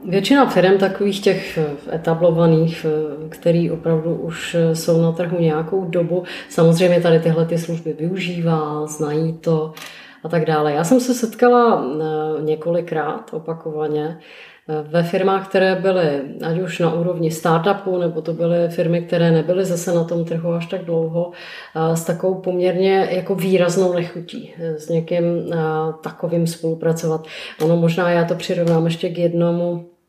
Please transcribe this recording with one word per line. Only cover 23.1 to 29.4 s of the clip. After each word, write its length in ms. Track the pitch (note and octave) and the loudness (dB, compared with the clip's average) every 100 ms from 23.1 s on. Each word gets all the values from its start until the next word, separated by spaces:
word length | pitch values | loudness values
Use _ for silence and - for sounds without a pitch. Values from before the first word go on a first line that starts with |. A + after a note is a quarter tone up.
jako 240 | F3+ F3 | -2 -2
výraznou 580 | F#3 F#3+ F#3 F3 F#3+ F3+ | -2 2 4 4 4 2
nechutí, 600 | F3 D#3+ F3 E3 - - E3+ | 2 -4 -8 -12 -14 -14 -8
eh, 200 | E3 D3+ | -8 -6
s 100 | - | -2
někým, 360 | E3+ E3 F3 E3+ E3+ - | -2 0 0 0 0 -2
eh, 40 | E3 D#3 D#3 D#3+ D#3 | -2 -2 -2 -4 -6
takovým 440 | D#3+ - E3+ E3+ E3 | -12 -8 -2 0 -2
spolupracovat. 800 | - E3 D#3+ E3 E3 E3 D#3+ - - - - | -2 -4 -2 -2 0 -2 -4 -6 -16 -16 -2
Ono 140 | D#3 E3+ | 2 4
možná, 340 | E3+ E3 F3 | 2 2 2
já 140 | E3+ | 2
to 100 | E3+ | 0
přirovnám 500 | E3+ - F3+ E3+ E3 | -2 -2 0 2 2
ještě 240 | E3 E3 F3+ | 2 -2 -4
k 100 | E3+ | 0
jednomu 680 | E3+ E3+ | 0 2